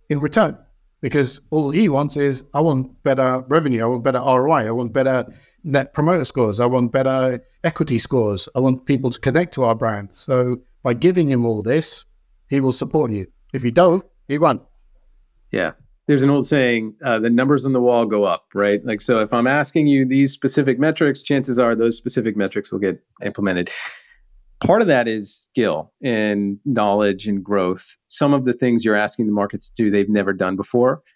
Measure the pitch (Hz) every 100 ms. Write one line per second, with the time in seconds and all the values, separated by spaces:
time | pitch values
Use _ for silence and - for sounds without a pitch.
0 | - 147 151 - 165 - _ _ _ _
1 | 135 147 135 - _ 156 143 160 214 139
2 | 143 147 143 131 - 147 160 131 131 -
3 | 143 135 131 127 131 156 147 117 117 123
4 | 131 127 131 127 139 151 110 117 120 135
5 | 131 127 117 - _ _ 160 139 131 -
6 | 156 180 131 135 110 104 123 127 120 135
7 | 131 131 131 123 - _ 165 - 147 117
8 | - 131 107 98 - 123 131 127 - 139
9 | 135 - 135 151 175 - 120 113 120 104
10 | 101 - - 127 123 123 - _ 123 120
11 | 170 180 147 127 117 107 104 151 - -
12 | - _ _ _ _ 139 131 127 151 156
13 | 123 104 92 _ _ 139 - 175 175 185
14 | - _ - 147 160 117 - _ _ _
15 | _ _ _ _ _ 98 82 - _ _
16 | - 143 139 143 - 147 123 117 110 -
17 | 135 113 117 120 131 143 135 131 123 120
18 | 117 104 98 85 _ 101 101 101 123 104
19 | - 113 107 120 123 147 143 165 147 139
20 | 131 135 139 - 135 - 135 123 151 156
21 | 147 139 - 139 135 123 120 113 117 113
22 | 120 - 110 101 95 104 - 95 98 85
23 | _ _ 101 92 101 87 87 - - -
24 | - _ _ _ _ _ - 208 208 131
25 | 117 110 101 - - - 135 78 80 _
26 | 135 110 107 101 101 101 143 110 104 101
27 | 104 98 107 101 92 101 90 92 - -
28 | - - 143 143 127 120 127 117 113 104
29 | 104 - 107 104 101 101 - - 107 101
30 | 101 104 98 95 92 92 95 120 127 156
31 | _